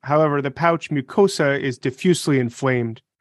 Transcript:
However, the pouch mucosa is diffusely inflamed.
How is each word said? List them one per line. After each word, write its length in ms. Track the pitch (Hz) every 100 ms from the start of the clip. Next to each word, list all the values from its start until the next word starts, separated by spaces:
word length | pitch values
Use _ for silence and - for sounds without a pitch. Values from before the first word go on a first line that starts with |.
However, 360 | - 147 156 143
the 100 | 139
pouch 380 | - 170 170 -
mucosa 720 | 147 131 - 196 190 147 139
is 160 | 139 123
diffusely 600 | 139 - 185 170 - 139
inflamed. 600 | 120 - 135 127 117 113 _ _